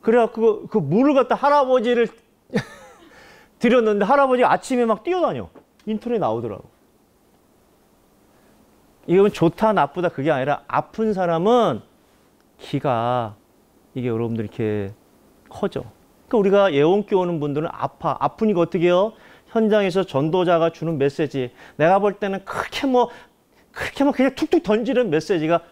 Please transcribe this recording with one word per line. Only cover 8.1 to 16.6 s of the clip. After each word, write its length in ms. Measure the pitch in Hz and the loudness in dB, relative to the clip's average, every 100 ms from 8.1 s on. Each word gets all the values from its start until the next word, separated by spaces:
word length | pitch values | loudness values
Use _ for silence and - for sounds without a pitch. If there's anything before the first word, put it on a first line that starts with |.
| _ _ _ _ _ _ _ _ _ - | _ _ _ _ _ _ _ _ _ 0
이건 240 | 175 202 | 2 2
좋다, 420 | 202 165 - 220 | 2 0 2 0
나쁘다 360 | 196 143 - 175 | 2 -2 -2 -4
그게 200 | - 143 | -2 -2
아니라 340 | 143 135 147 _ | -2 -2 -4 _
아픈 460 | 135 151 - 220 | -4 -4 -6 -4
사람은 680 | 190 175 165 190 247 208 113 - _ _ _ _ _ _ _ | -2 -2 0 2 2 2 -2 -10 _ _ _ _ _ _ _
기가 800 | - 143 147 120 117 123 110 107 _ _ _ _ _ | -8 -6 -2 -2 0 -2 -4 -10 _ _ _ _ _
이게 140 | 135 123 | -8 -4
여러분들 360 | 113 117 113 | -2 -4 -4
이렇게 500 | 104 - 110 104 98 107 _ _ _ _ _ | -8 -4 -4 -2 -6 -12 _ _ _ _ _
커져. 340 | - 202 - - _ _ _ _ | -8 -6 -6 -12 _ _ _ _
그러니까 100 | 226 | 0
우리가 360 | 196 202 | 4 4